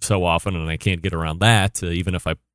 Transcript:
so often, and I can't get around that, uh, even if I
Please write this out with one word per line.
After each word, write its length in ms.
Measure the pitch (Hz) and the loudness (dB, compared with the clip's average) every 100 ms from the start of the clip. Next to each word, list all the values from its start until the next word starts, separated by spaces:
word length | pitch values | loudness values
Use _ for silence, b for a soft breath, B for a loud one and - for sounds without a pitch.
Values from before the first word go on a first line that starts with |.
so 220 | - 101 | 0 2
often, 320 | 87 85 101 | 2 2 0
and 140 | 90 80 | -4 -4
I 80 | 80 | -2
can't 260 | 101 87 | -2 0
get 120 | 90 | -2
around 260 | 82 80 80 | -2 -2 2
that, 420 | 107 110 98 - | 4 4 2 -2
uh, 40 | 87 | -4
even 280 | 85 90 | -2 -2
if 140 | 90 82 | -2 -4
I 60 | 80 _ | -6 _